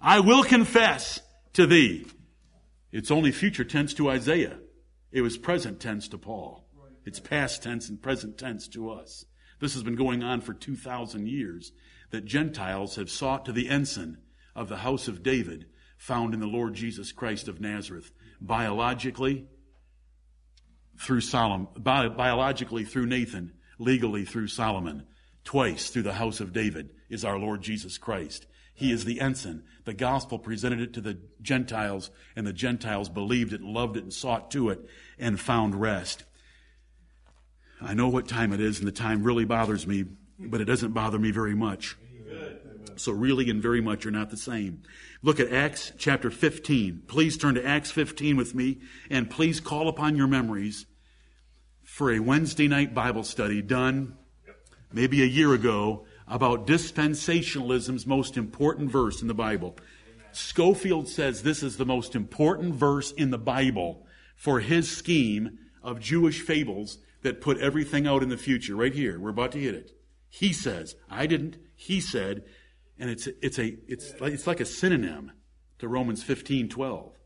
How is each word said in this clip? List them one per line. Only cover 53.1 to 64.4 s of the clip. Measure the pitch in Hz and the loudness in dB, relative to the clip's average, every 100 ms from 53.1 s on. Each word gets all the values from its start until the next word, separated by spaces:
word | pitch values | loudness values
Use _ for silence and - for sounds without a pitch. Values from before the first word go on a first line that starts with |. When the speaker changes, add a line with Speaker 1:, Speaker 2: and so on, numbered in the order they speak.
| 113 | -2
Speaker 1:
study | 104 - 104 104 | -4 -2 0 0
done | 104 127 127 135 131 - _ _ - - _ - - | 0 2 2 0 -4 -12 _ _ -20 -20 _ -20 -6
maybe | - 131 139 | 2 4 6
a | 127 | 4
year | 139 147 | 6 6
ago | 123 117 104 104 107 - - - | 6 4 4 2 -2 -10 -20 -6
about | 113 123 120 104 | 2 2 2 4
dispensationalism's | 165 - - 151 147 - 170 - 143 123 127 117 127 98 | 2 2 0 0 0 0 0 0 -4 0 0 0 -4 0
most | 139 131 123 | 0 0 -4
important | 107 - 147 151 143 | -6 0 0 2 0
verse | 131 113 - | 2 2 0
in | 117 | -4
the | |
Bible. | 110 110 98 90 - - - - - - | -2 0 -2 -4 -10 -20 -20 -20 -20 -16
Scofield | - - - 175 190 190 165 143 | -12 -4 4 6 6 4 0 0
says | - 139 104 | 0 0 2
this | 131 151 | 0 0
is | 135 - | -2 -2
the | |
most | 131 127 - | 0 0 0
important | 117 104 - 151 170 175 | -4 -2 4 4 4 0
verse | 131 143 143 - | 4 4 4 -2
in | - 135 | 0 0
the | 120 | 0
Bible | 113 127 131 101 85 - - - - | 0 2 2 2 -4 -8 -18 -20 -20
for | - | -4